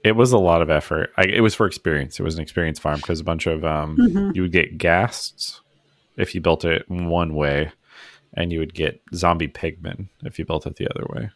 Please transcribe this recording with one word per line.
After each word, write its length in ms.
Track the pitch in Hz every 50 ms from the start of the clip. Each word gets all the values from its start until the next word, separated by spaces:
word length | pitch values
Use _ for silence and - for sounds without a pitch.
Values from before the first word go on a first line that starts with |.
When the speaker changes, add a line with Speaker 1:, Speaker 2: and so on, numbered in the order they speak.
| -
Speaker 1:
It 120 | 110 110
was 160 | 113 123 127
a 60 | 123
lot 240 | 107 92 87 85 85
of 80 | 82 78
effort. 420 | 78 76 - - 80 80 78 - _
I, 60 | - 95
it 160 | 95 - 117
was 140 | 113 110 -
for 100 | - 110
experience. 540 | 92 - - _ 85 78 73 69 80 - -
It 40 | 92
was 120 | 80 80
an 60 | 82 78
experience 340 | - - 87 85 80 78
farm 240 | - - 78 76 73
'cause 180 | - - 85 78
a 40 | 80
bunch 240 | 87 85 80 -
of, 180 | 90 80 78 78
um, 320 | 80 78 76 76 78 78
Speaker 2:
Mm-hmm. 340 | - 247 220 170 202 202 202 -
Speaker 1:
you 80 | 95 92
would 80 | 87
get 260 | 82 87 - - 80
ghasts 840 | - - 85 82 90 110 117 - - - - _ - - - - - _ _ _ _ _ _ _ _ _ _ _
if 200 | - 98 - -
you 60 | 92
built 220 | 80 85 80 - -
it 240 | 85 80 - -
one 460 | _ 90 90 87 85 85 87 85 80 78
way, 380 | 76 73 71 71 71 78 80 - _ _ _ - - - - - _ _ _ -
and 160 | - 85 87
you 80 | 85 80
would 160 | 80 76 -
get 260 | 82 78 - - _ _ - -
zombie 320 | 87 87 85 85 82 82
pigmen 600 | 71 _ - - 82 80 87 82 92 92 - 98 - _ _ -
if 140 | - -
you 80 | - -
built 220 | - 82 76 -
it 80 | - -
the 120 | - -
other 200 | - - - - -
way. 220 | - - 113 107 _